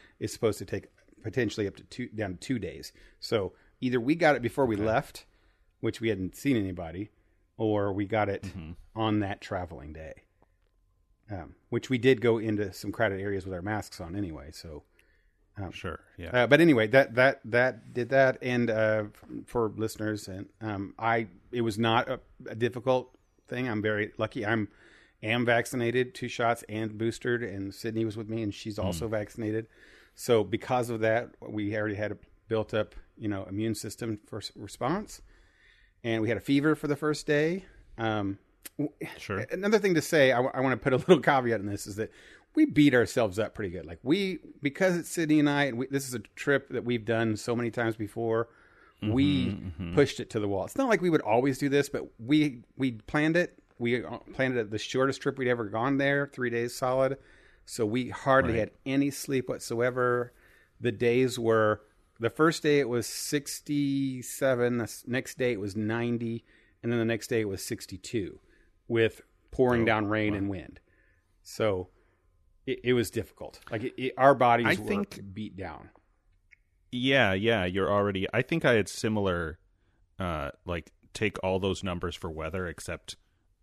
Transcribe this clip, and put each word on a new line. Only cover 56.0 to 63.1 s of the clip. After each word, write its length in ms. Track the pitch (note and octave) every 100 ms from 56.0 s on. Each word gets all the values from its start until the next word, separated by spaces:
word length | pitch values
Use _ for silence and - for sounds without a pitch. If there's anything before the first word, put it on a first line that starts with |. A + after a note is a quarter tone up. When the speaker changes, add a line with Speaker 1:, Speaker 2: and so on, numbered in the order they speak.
| C#3 C#3+ C#3+
Speaker 1:
three 160 | - B2
days 260 | A#2+ A#2+ -
solid. 420 | B2+ C3 C3 C3+ - - - _ -
So 200 | - G#2+
we 240 | B2 B2
hardly 440 | - C#3 C3+ B2+
Speaker 2:
Right. 60 | A2+
Speaker 1:
had 120 | G#2 - C3+
any 240 | C3+ C#3+
sleep 380 | C#3 - C3 B2
whatsoever. 840 | - - A#2 B2 B2+ B2 B2 A#2+ _ _ _ _ -
The 100 | A#2+
days 480 | G#2 A#2+ B2 B2+ A#2+
were, 420 | A2+ A2+ G#2+ G#2+ - _ _ -
the 100 | A2+
first 320 | - E3 -
day 180 | D3+ C#3+
it 100 | A#2+
was 180 | A#2+
sixty-seven, 1700 | -